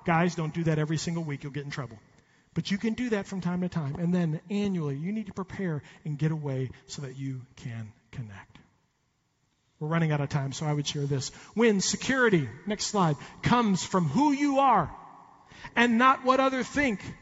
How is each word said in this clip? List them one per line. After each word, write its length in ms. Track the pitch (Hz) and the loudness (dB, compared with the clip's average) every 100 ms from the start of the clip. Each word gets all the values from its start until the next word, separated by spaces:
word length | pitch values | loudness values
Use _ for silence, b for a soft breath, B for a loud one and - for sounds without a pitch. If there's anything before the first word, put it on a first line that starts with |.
Guys, 300 | - 165 175 | 2 4 4
don't 180 | 170 156 | 0 -4
do 120 | 170 | -2
that 160 | 165 151 | 0 0
every 180 | 151 160 | 0 -2
single 260 | - 170 | -2 -4
week. 200 | 160 139 | -4 -6
You'll 100 | 147 | -8
get 120 | 135 143 | -8 -8
in 40 | |
trouble. 300 | 156 127 107 _ _ b b b - | -8 -10 -12 _ _ b b b -6
But 160 | - | -2
you 80 | 196 | -2
can 160 | 226 220 | 0 -2
do 140 | 247 | 0
that 180 | 214 196 | -2 -2
from 140 | 196 | -4
time 200 | 175 180 | -2 -2
to 80 | 180 | -2
time. 280 | - 143 156 | -2 -4 -2
And 140 | 170 | 0
then 300 | 180 170 156 175 | 2 0 -2 -4
annually, 480 | 202 202 185 151 139 | -2 -2 -2 -2 -4
you 140 | 165 | -4
need 160 | 220 202 | -6 -8
to 60 | |
prepare 500 | 196 180 - 190 151 B B 165 | -8 -10 -6 -4 -4 B B -8
and 120 | 143 | -2
get 140 | 156 | 0
away 400 | 160 143 135 127 B B | 0 -4 -4 -4 B B
so 160 | - | -12
that 140 | 139 131 | -12 -8
you 280 | 135 131 120 - | -8 -8 -12 -14
can 360 | 131 113 110 - _ | -12 -10 -12 -16 _
connect. 460 | - 110 98 - - _ _ _ _ _ _ _ _ _ _ _ _ | -12 -12 -14 -20 -20 _ _ _ _ _ _ _ _ _ _ _ _
We're 100 | 151 | -2
running 220 | 165 160 | 0 2
out 100 | 147 | 2
of 80 | 139 | 0
time, 240 | 151 135 | -2 -4
so 120 | 127 156 | -4 -2
I 80 | |
would 140 | 147 143 | -2 -2
share 180 | 151 143 | -4 -2
this. 240 | 139 131 B B | -2 -4 B B
When 260 | - 233 202 | 2 4 4
security, 680 | - 196 - 262 240 185 131 113 - | 2 -2 -2 2 4 4 2 -8 -6
next 220 | 208 - | -4 -2
slide, 280 | 214 175 147 B B | 2 2 0 B B
comes 400 | - 240 226 190 | 2 4 4 2
from 240 | - 190 165 | 2 2 2
who 240 | 151 302 | 4 4
you 260 | 277 294 269 | 4 2 4
are 300 | 277 220 139 - - - - - _ B B - | 4 4 2 -6 -20 -20 -20 -20 _ B B 2
and 240 | 240 226 | 4 6
not 260 | 254 269 254 | 6 4 4
what 140 | 254 | 4
others 280 | 269 262 233 | 4 2 -2
think 320 | - 285 196 - - | 0 0 0 -6 -14